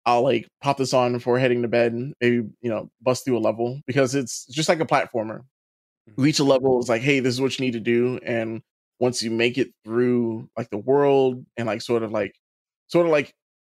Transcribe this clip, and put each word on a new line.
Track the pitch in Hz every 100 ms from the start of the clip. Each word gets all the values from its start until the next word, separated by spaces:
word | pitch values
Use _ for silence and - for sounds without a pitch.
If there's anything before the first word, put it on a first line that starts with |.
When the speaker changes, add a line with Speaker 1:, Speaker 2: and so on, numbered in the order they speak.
Speaker 1:
I'll, | 117 120
like, | - 120 - _
pop | 139 139
this | 131
on | 131 123
before | 120 123 123
heading | 131 120
to | 120
bed | 117 120
and | 117 131 -
maybe, | 120 120 107 -
you | 120
know, | 107 - _
bust | 117 123
through | - 120
a |
level | 113 110 120 139 -
because | 131 131
it's | 139 120 -
just | - 127 160
like | 170
a | 147
platformer. | 143 - 120 110 110 - _ _ _ _ _ _
Speaker 2:
Mm-hmm. | -
Speaker 1:
Reach | 135 151
a |
level, | 139 135 131 127
it's | 120
like, | 113
"Hey, | 131 135
this | 127
is | 120
what | 135 -
you |
need | 131
to | 117
do." | 107 120 123 127
And | - 117 113 113 - _ _ _
once | 123 123
you | 113
make | 113 120 127
it | - _
through, | 107 117 123 123 117 113 127 -
like, | 117
the | 104
world | 123 139 143 139 131 127 - -
and, | 117
like, | 107
sort | - 120
of, | 110
like, | 107 98 - _ _ _ _ _
sort | 170 175
of |
like | 151 139 _ _ _